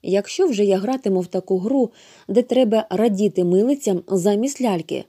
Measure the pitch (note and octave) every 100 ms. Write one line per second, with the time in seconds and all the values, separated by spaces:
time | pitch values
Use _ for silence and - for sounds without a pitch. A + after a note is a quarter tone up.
0 | - G3 G3 - F#4 G#3 G#3 F#3+ G#3 C4
1 | G#3+ F#3+ F3 F#3 F3+ F#3+ G3+ C4+ A#3 _
2 | - - - G3 A#3+ B3 B3 A3 - F#3
3 | A3+ G3 G#3 F#3+ F3 F#3 A#3 C#4+ - F3+
4 | - F#3+ F#3 G#3 C4 - B3 F3+ D#3 C#3